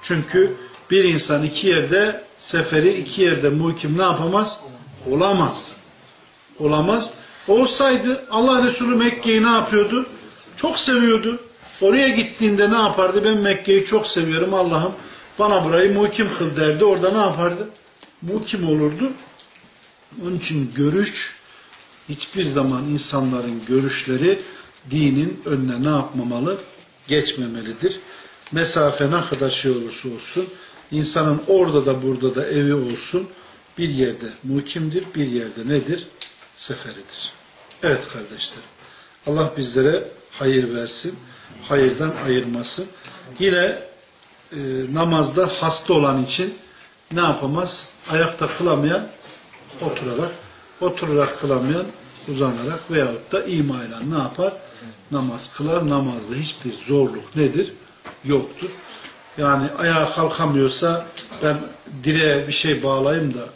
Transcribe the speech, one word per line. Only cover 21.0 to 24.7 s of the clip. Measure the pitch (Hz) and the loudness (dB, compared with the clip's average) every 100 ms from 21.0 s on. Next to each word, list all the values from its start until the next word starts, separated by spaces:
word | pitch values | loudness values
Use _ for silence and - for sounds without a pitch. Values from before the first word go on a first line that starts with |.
| 208 - - - - - - - - - - | 0 -4 -10 -12 -20 -20 -20 -20 -20 -20 -14
hiçbir | 143 - 190 | -12 -8 -4
zaman | 160 139 135 127 | 0 0 0 0
insanların | 143 147 - 139 131 127 120 117 110 | -2 -4 -2 -2 0 -2 -4 -8 0
görüşleri | 131 135 - - 131 170 196 - - - | 0 2 -4 -4 0 2 0 -4 -18 -20